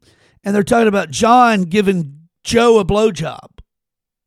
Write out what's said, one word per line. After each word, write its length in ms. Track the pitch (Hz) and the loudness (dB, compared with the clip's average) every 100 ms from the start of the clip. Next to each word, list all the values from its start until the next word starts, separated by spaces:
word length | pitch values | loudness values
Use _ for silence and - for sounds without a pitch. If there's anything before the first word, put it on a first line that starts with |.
| _ _ _ _ | _ _ _ _
And 120 | 202 208 | -6 -4
they're 60 | |
talking 260 | 202 233 226 | 0 0 0
about 220 | 202 160 | -2 -6
John 540 | 123 226 247 240 214 | -2 2 4 4 2
giving 640 | 175 208 196 185 147 147 _ _ | -2 -2 0 -2 -4 -12 _ _
Joe 340 | - 233 233 226 | -4 0 4 2
a 80 | 175 | 2
blowjob. 640 | 202 220 160 156 120 - _ - _ _ _ _ _ | 0 -2 -2 -10 -12 -20 _ -20 _ _ _ _ _